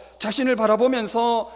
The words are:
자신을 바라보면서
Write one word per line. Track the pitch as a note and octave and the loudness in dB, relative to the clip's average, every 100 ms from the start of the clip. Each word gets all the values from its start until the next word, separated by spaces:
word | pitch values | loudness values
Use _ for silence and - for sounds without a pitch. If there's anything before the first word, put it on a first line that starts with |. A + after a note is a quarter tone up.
| - - | -20 -8
자신을 | G#3 G#3+ C4 A#3 | -6 -2 0 2
바라보면서 | A3 G#3+ B3+ B3+ G#3+ A#3 A#3 A#3 A3+ | 2 2 2 0 -2 -2 0 0 -4